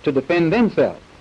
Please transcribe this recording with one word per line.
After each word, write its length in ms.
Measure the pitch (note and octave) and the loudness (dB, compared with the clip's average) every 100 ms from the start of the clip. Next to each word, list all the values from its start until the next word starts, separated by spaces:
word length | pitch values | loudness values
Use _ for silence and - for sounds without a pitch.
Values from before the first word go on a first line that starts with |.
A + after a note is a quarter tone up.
to 80 | D3+ | -2
defend 420 | C3+ - E3+ E3 | -2 -2 0 2
themselves. 480 | G#3+ A3 - A2+ E2+ - - | 2 0 0 -2 -2 -20 -20